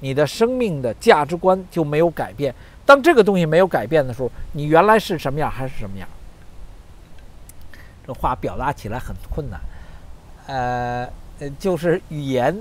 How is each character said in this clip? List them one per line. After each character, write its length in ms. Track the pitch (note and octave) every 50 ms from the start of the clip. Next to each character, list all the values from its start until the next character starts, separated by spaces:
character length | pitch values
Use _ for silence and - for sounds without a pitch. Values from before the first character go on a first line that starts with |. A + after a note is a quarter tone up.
你 120 | - C3+ C3+
的 140 | C3+ D3+
生 300 | C3+ - - A3+ A#3 B3+
命 240 | B3+ B3 G#3+ D#3+ C#3
的 120 | B2+ A#2+ G#2+
价 280 | - - A3 G#3+ D#3 D3
值 100 | C#3+ F3+
观 320 | E3+ F3+ F#3 F#3 F#3+ F#3 F3+
就 100 | - F3
没 180 | D#3+ C#3+ D3 D3+
有 100 | E3+ F3
改 240 | D#3 - B2+ - -
变。 200 | A2+ C#3+ C3+ - - - - - - -
当 160 | - C#4 C#4
这 140 | A#3+ E4 E4+
个 80 | B3 G3+
东 140 | G3+ G3
西 80 | F#3 F3
没 140 | D#3 D#3 E3
有 60 | F#3+
改 220 | F3+ - C#3 A2
变 180 | A2+ D#3+ D#3 C#3
的 80 | B2+ A#2
时 80 | -
候， 80 | B2+ A#2 - - - -
你 140 | - D#3 D3
原 200 | D3+ D#3 D#3+ F#3
来 140 | G#3 A3 A3
是 180 | - - G3
什 160 | D3 - C#3+ C3
么 60 | D#3
样 100 | D3 A#2+
还 160 | - - C3+
是 140 | B2+ - -
什 100 | A2 G2
么 80 | F#2+
样。 80 | G2 F#2 - - - - - - - - - - - - - - - - - - - - - - - - - - - - - - - - - - - - - - - -
这 80 | - B2
话 220 | - - D3 B2+
表 220 | B2+ - B2+ F2+
达 160 | G#2+ B2+ C#3 C#3
起 160 | - - G#2
来 100 | G#2+ B2+
很 160 | - - G2 F2+ - - -
困 160 | - D3 B2+
难， 120 | G2 - - - - - - - - - - - - - - - - - -
呃， 640 | - C#3 C3 B2 B2 B2 B2 B2 A#2+ B2 B2 B2 B2 - - - - - -
呃， 100 | D3 C#3+ C#3+
就 200 | - - G3 F3+
是 240 | D3+ E3 F3 D#3+ F#3 - -
语 100 | E3+ D3
言 340 | C#3+ C3+ C3 B2 A#2+ C#3 F3 G#3